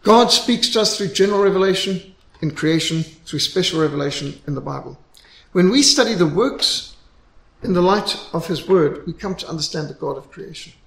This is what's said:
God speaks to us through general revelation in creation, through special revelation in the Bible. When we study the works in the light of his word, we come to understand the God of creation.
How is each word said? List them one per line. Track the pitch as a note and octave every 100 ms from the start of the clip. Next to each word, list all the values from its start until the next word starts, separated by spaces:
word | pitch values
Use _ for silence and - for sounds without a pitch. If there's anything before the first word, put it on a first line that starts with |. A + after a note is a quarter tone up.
God | - A#3 A#3+
speaks | - - A#3+ -
to | A3+
us | G#3 -
through | G3
general | - G3 G#3
revelation | G3 F#3+ F#3+ F#3+ G3 F#3 - _ _ _
in | D#3
creation, | C#3+ D#3 E3 D#3 D#3+
through | D#3+ - - D3
special | - F#3 F3 D#3+
revelation | D#3 C#3+ C#3+ C#3 C#3+ D3 -
in |
the | C3+
Bible. | C#3 C#3 C3+ C3+ _ _ _ - _
When | F3+ F3+
we | C4
study | C#4 - A#3
the | G3+ E3+
works | D3+ C4 - - - - - _ _ _ - _ _
in | -
the | F3+
light | F3+ G#3 G3+ - -
of | E3 D#3+
his | D#3 -
word, | F#3 D3 - -
we |
come | D#3+ G3+ F#3+
to | -
understand | D#3+ C#3 D#3+ D3
the |
God | C#3+ D3+ C3+
of | -
creation. | - G3 D#3+ - _